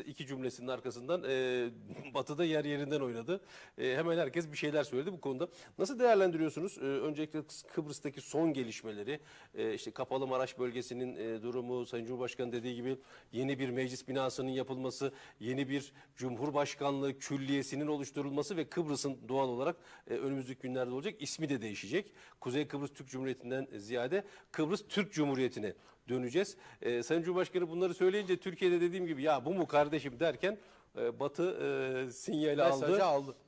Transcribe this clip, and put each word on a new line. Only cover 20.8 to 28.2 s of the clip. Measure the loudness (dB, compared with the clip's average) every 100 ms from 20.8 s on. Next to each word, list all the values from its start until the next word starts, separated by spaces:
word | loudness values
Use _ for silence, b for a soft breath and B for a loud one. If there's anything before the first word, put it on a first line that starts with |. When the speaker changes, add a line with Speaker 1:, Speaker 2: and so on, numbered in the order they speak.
| -2
Speaker 1:
olacak | -2 -4 -6
ismi | -6 -2 0
de | 0
değişecek. | -2 -6 -2 -2 -2 B B -8
Kuzey | -2 -2 -2
Kıbrıs | -4 -6
Türk | -8 -10
Cumhuriyeti'nden | -4 -4 -4 -4 -4 -4 -8
ziyade | -4 -2 0 -2 -4 B -8
Kıbrıs | -2 0 0 -2
Türk | -2 0
Cumhuriyeti'ne | 2 2 4 2 0 -6 -6 B B -4
döneceğiz. | -2 2 2 0 -4 B B
E, | 0 0
Sayın | 2 2
Cumhurbaşkanı | 2 2 2 0 0
bunları | 2 0
söyleyince | 4 4 4